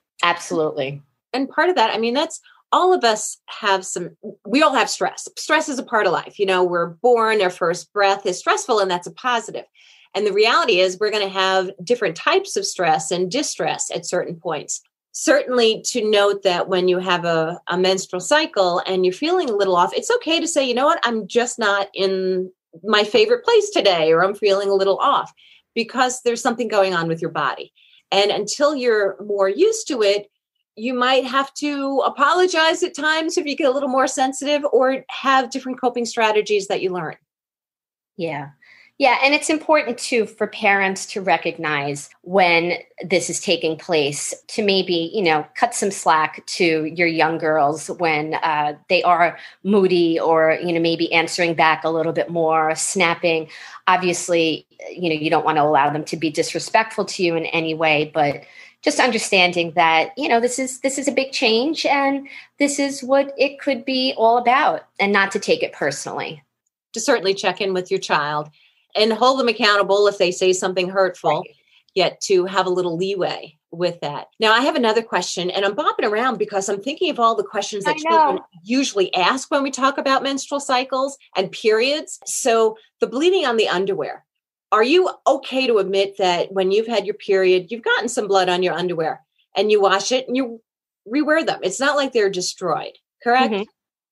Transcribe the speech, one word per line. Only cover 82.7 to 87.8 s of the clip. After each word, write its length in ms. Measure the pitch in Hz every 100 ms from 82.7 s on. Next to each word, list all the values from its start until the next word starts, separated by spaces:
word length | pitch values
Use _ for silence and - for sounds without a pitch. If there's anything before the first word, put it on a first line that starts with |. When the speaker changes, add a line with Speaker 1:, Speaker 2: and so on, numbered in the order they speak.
| 220 _ -
Speaker 2:
the 80 | -
bleeding 400 | 233 349 381 277
on 100 | 226
the 100 | 196
underwear, 560 | 175 196 170 113 - _ _ _ _ _
are 120 | 214
you 260 | 240 359 359 -
okay 400 | - 269 - 262
to 140 | 262 214
admit 380 | 185 196 196 196
that 320 | 185 175 -
when 180 | 190 190
you've 160 | 202
had 200 | 226 220
your 100 | 190
period, 560 | 208 - 190 185 185 175
you've 100 | 233